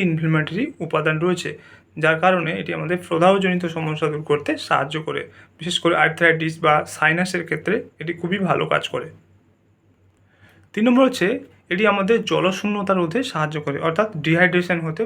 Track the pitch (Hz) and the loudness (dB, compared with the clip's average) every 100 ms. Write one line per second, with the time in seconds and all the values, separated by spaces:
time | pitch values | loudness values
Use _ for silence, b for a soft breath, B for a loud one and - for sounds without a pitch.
0 | 185 160 160 156 147 175 285 - 160 156 | 0 0 2 2 0 -4 -6 -6 -4 -2
1 | 156 156 175 175 - 147 B B B - | 0 0 0 -2 -4 -10 B B B -2
2 | 156 160 180 185 160 190 175 165 156 180 | 2 4 4 2 0 -4 -4 -6 -4 -4
3 | 180 165 180 196 190 175 175 165 156 156 | -2 2 4 4 2 0 -2 -4 -4 -2
4 | 156 151 156 147 208 302 - 143 139 156 | -2 -2 0 0 0 -4 0 0 0 -4
5 | 156 143 - B B - 160 170 165 170 | -6 -8 -8 B B -12 -6 -2 2 2
6 | 156 160 170 160 160 160 160 151 - - | 2 2 2 2 -2 0 2 2 0 0
7 | 156 165 185 180 165 156 - 226 - - | 0 2 0 -4 -4 -6 -2 -4 -4 -10
8 | 156 170 175 196 180 143 156 151 - 135 | -8 -6 -4 -2 0 0 0 0 -2 -6
9 | 160 - _ _ _ _ _ _ _ _ | -8 -14 _ _ _ _ _ _ _ _
10 | _ _ b b b b b 208 233 247 | _ _ b b b b b 0 4 6
11 | 262 - 180 277 - b - 185 214 202 | 4 2 0 -2 -6 b -6 0 2 2
12 | 190 233 - 156 175 190 208 208 196 185 | 2 2 2 0 0 0 -2 -2 0 0
13 | 170 233 262 160 151 151 147 139 160 160 | 0 -2 -4 -2 -4 -4 -6 -2 0 0
14 | 214 156 160 165 180 180 180 175 160 160 | -2 -2 0 4 4 4 0 -2 -2 -4